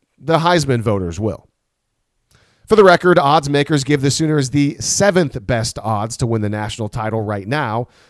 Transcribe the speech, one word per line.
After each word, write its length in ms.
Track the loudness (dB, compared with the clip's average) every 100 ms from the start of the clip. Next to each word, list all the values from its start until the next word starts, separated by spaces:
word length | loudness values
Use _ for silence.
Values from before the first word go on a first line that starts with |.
| _ _
the 220 | -2 0
Heisman 420 | 2 2 2 0
voters 380 | 0 -2 -4 -4
will. 280 | -6 -6 _ _ _ _ _ _ _ _ _ _ _ _ 2
For 80 |
the 80 | 6
record, 360 | 6 6 4 4
odds 300 | 4 2 2
makers 340 | 0 0 0
give 180 | 0 0
the 80 | 0
Sooners 400 | 0 0 0 0
the 280 | 0 0 -2
seventh 640 | -6 0 2 2 0 -4
best 320 | -4 -4 -4 -6
odds 400 | -4 -4 -4 -4
to 80 |
win 160 | -2 -2
the 80 | -2
national 400 | -6 -8 -8 -8
title 320 | -6 -6 -6
right 260 | -6 -8 -4
now, 400 | -4 -4 -6 -8 _